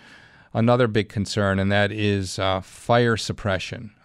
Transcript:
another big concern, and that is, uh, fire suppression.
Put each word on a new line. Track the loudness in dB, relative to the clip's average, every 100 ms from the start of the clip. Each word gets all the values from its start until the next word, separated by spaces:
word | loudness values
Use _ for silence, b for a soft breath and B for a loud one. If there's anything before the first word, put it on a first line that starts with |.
| B B B B B
another | 0 2 4 2
big | 0 -2
concern, | -4 -4 -2 0 2
and | 2
that | 2 0
is, | 0 0 0 -2 -4
uh, | -2 -2
fire | -6 -10 0 2 4 0
suppression. | -4 -6 -2 -4 -4 -12 -16 _